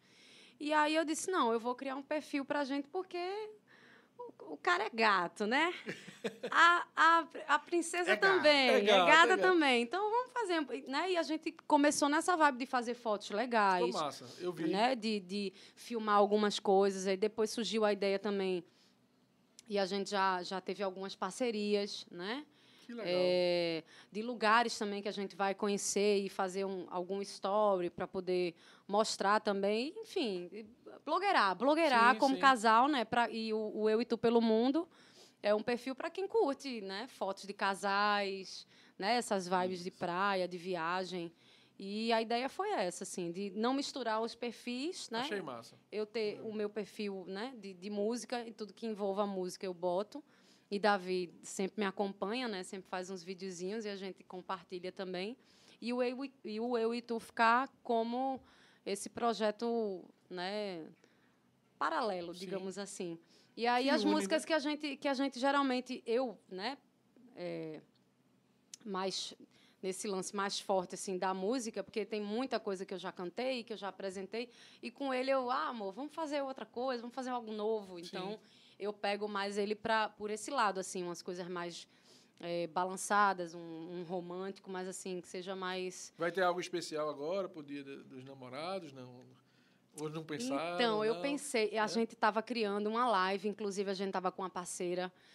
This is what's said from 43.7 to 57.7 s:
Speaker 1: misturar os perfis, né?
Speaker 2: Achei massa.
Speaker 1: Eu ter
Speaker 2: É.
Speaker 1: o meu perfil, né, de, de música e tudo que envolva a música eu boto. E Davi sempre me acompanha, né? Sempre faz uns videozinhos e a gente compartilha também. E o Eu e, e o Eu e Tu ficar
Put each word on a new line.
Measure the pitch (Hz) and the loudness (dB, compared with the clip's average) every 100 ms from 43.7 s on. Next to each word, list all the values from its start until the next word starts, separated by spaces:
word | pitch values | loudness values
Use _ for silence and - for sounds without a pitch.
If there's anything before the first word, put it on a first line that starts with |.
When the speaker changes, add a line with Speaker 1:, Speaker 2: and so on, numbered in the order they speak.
Speaker 1:
misturar | 269 277 277 233 220 | 0 -2 -6 -2 -2
os | 226 | -2
perfis, | - 240 208 - 247 294 370 - | -6 -8 -8 -8 -6 -6 -8 -6
né? | 226 | -6
Speaker 2:
Achei | 277 254 | -4 -4
massa. | 160 120 120 - _ | -6 -10 -14 -20 _
Speaker 1:
Eu | 208 214 | -6 -6
ter | 233 214 - | -4 -4 -4
Speaker 2:
É. | |
Speaker 1:
o | 220 | -8
meu | 214 208 | -6 -6
perfil, | 208 196 - 208 196 175 | -6 -8 -6 -6 -6 -8
né, | 190 240 254 | -8 -8 -10
de, | 196 | -14
de | 180 190 | -12 -6
música | 208 202 240 214 240 233 | -2 0 -2 -4 -6 -6
e | |
tudo | 220 208 | -10 -12
que | - 226 | -8 -8
envolva | 208 202 190 | -4 -2 0
a | 208 | 0
música | 190 180 - 190 | -2 -6 -6 -8
eu | |
boto. | 180 180 175 214 285 - _ _ _ _ | -4 -2 0 -2 -8 -16 _ _ _ _
E | 202 | 0
Davi | 208 202 180 185 175 - | 2 2 0 -4 -4 -8
sempre | - - 190 - | -12 -4 -4 0
me | 202 | -2
acompanha, | 190 202 196 196 240 247 | 0 -4 -4 -4 -2 -4
né? | 196 | -6
Sempre | 185 196 185 | -8 -12 -8
faz | 185 180 | -8 -6
uns | 190 | -10
videozinhos | 165 190 190 175 185 220 | -10 -10 -10 -8 -6 -6
e | 208 | -6
a | 196 | -8
gente | 190 185 | -10 -12
compartilha | - 185 175 190 170 185 180 | -14 -14 -8 -10 -8 -10 -10
também. | 180 185 180 196 262 _ _ - - | -8 -6 -6 -6 -8 _ _ -20 -10
E | 220 | -4
o | 247 | 0
Eu | 247 254 | 0 -2
e, | 269 - | -8 -10
e | - 214 | -8 -4
o | 233 247 | -2 0
Eu | 226 | 0
e | 240 | -2
Tu | 233 226 | -4 -6
ficar | - - 226 233 269 | -6 2 4 6 2